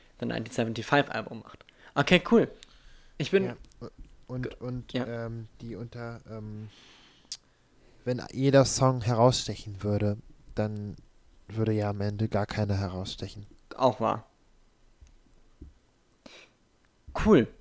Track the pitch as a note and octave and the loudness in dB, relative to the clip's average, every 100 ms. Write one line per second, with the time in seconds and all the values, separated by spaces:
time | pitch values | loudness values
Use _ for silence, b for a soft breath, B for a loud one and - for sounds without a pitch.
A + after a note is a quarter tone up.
0 | b b A#2 A#2 A2+ - A#2 A2+ A2 C#3+ | b b -6 -6 -4 -4 -2 -4 0 2
1 | C#3 A2 G#2+ A2+ - - - b b - | 2 -4 -8 -12 -16 -20 -20 b b 0
2 | - F3+ - A#3 C3+ - b b b b | 4 4 6 4 4 -2 b b b b
3 | b b D#3+ G3 F#3+ - - - - - | b b 0 0 0 -6 -16 -18 -18 -18
4 | - - - B2+ B2+ - B2 B2+ A#2 B2+ | -20 -20 -12 -8 -8 -8 -10 -10 -8 -6
5 | A#2+ A#2 A#2 A#2 A2 - A#2 G2 A#2 A#2+ | -6 -8 -8 -10 -14 -14 -12 -12 -12 -12
6 | A#2 A#2 - A2 G#2+ G#2+ G#2+ b b b | -12 -14 -14 -12 -12 -12 -14 b b b
7 | b b b - _ _ _ _ - - | b b b -18 _ _ _ _ -20 -10
8 | - B2+ - - C3+ C3+ B2 - C3 B2+ | -6 -6 -6 0 6 8 6 4 2 2
9 | A2 A2+ B2+ B2+ - G2+ G#2+ G2 G#2 G#2 | 2 6 6 4 -2 -8 -10 -6 0 2
10 | G#2 G#2 - - - - G#2+ G#2+ G#2 - | 0 -2 -8 -20 -10 -4 -4 -4 -10 -12
11 | - - - - - A2 A2 G#2+ G#2 G2+ | -18 -20 -20 -20 -8 -2 0 2 0 0
12 | G2+ G#2 A2 G2+ G#2 - G#2 G2 G2 F#2 | -2 -2 0 0 0 0 0 0 -2 -6
13 | G2 - F#2 G#2+ G#2 - - - C3 - | -8 -10 -12 -12 -18 -20 -14 0 2 2
14 | G#2+ G#2+ - _ _ _ _ _ _ - | 0 -2 -6 _ _ _ _ _ _ -20
15 | - - _ - _ - - - _ _ | -20 -20 _ -20 _ -20 -20 -20 _ _
16 | _ _ - b b _ _ _ _ _ | _ _ -20 b b _ _ _ _ _
17 | - - G#3+ F3+ A2 - | -10 0 6 6 6 -2